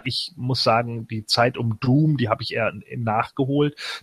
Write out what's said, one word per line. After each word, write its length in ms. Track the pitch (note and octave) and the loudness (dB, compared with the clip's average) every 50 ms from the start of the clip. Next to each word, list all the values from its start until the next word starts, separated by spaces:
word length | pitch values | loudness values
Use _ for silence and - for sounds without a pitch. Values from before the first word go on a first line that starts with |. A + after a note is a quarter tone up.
| - | 2
ich 260 | C3 B2 - - - - - | -2 -6 -6 -8 -8 -10 -6
muss 260 | B2 B2+ C3 - - | -4 -2 -2 0 2
sagen, 460 | B2 A2+ A2+ A#2+ A#2+ A#2 A#2 G#2+ - | 2 2 2 0 -2 -6 -8 -8 -8
die 160 | A2+ A2 G2+ | -8 -8 -4
Zeit 320 | - - - A#2 B2+ B2+ - | -2 2 2 2 2 2 0
um 200 | A#2+ A#2 A2 G#2+ | -2 -2 -2 0
Doom, 340 | - B2+ B2+ D3 D#3 D#3 D3+ | 2 4 4 6 6 4 4
die 140 | B2+ A#2+ G#2+ | 2 2 0
habe 120 | A2 - | 0 -2
ich 120 | - - - | -2 -4 -4
eher 160 | A#2 A2+ G2+ | -2 -2 -2
n-, 340 | E2 G#2 - - - B2+ A#2 | -4 -6 -12 -12 -8 -6 -2
nachgeholt. 720 | A2+ G#2+ A2+ A#2+ - - - C#3 C3 C#3 C#3+ D3 D3 D3 - - - - - | 0 0 0 -2 -2 -4 -4 -2 0 2 2 0 0 -2 -4 -10 -12 -12 -6